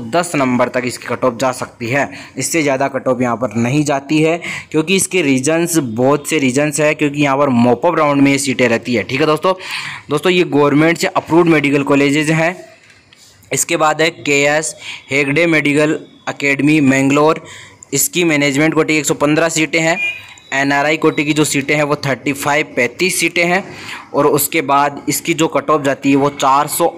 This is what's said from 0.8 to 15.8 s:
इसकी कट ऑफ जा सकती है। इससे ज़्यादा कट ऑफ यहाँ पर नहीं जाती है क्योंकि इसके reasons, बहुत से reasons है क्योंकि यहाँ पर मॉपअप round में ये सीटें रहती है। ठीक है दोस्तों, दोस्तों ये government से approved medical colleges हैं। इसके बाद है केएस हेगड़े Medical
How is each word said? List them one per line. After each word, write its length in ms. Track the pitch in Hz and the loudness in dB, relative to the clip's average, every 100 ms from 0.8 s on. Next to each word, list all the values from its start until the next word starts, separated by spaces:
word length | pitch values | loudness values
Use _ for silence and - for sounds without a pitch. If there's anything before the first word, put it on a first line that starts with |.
| 123 | -6
इसकी 200 | - - | -8 -8
कट 180 | 120 | -2
ऑफ 140 | 131 117 | -2 0
जा 120 | 131 | -2
सकती 360 | 123 - - 117 | -2 -10 -10 -4
है। 200 | 139 123 - - - | -2 -4 -8 -16 -8
इससे 240 | 131 170 | -4 0
ज़्यादा 260 | 143 131 139 | 0 0 -2
कट 200 | 131 131 | -2 -2
ऑफ 140 | 123 | -2
यहाँ 140 | 123 113 | -2 -2
पर 180 | 123 113 | -4 -2
नहीं 260 | 120 147 | 0 0
जाती 360 | 147 139 139 156 | 0 -2 0 0
है 180 | 160 165 - - - | 2 0 -6 -14 -4
क्योंकि 260 | 156 156 190 | -4 0 0
इसके 260 | - 185 | 0 0
reasons, 540 | 147 131 135 165 170 160 | 0 0 0 0 0 -2
बहुत 500 | 127 110 131 147 - | -2 0 2 2 0
से 100 | 156 | 0
reasons 420 | 131 127 151 151 | 0 0 -2 0
है 140 | 151 | 0
क्योंकि 280 | 151 151 143 | 0 -2 0
यहाँ 140 | 143 135 | 0 2
पर 100 | 143 | 2
मॉपअप 500 | 120 123 117 175 160 | 4 4 2 2 2
round 240 | 151 139 | 2 4
में 80 | 139 | 4
ये 60 | 139 | 2
सीटें 300 | 135 127 120 | -2 0 0
रहती 260 | 113 123 | 0 0
है। 80 | 117 | -4
ठीक 160 | 98 131 | -2 -2
है 60 | 156 | 0
दोस्तों, 280 | 151 185 185 - - - - - | 2 0 -2 -6 -12 -12 -14 -6
दोस्तों 220 | 147 185 | -2 2
ये 120 | 180 156 | 2 2
government 520 | 139 143 143 160 165 | 2 4 4 2 2
से 80 | 185 | -2
approved 420 | - - 165 175 | -2 2 2 4
medical 320 | 151 143 143 | 4 2 0
colleges 460 | 139 139 139 151 151 | 2 2 4 2 0
हैं। 220 | 160 165 185 - - _ - _ _ - _ - | 0 0 -4 -16 -20 _ -20 _ _ -20 _ -10
इसके 260 | 139 - 165 | -6 -2 0
बाद 240 | 156 151 | 0 2
है 80 | 165 | 0
केएस 640 | 117 127 143 143 151 160 - - - - | -2 0 2 2 0 -2 -12 -16 -18 -4
हेगड़े 360 | 139 139 147 170 | -2 0 2 2
Medical 500 | 156 143 143 | 2 2 2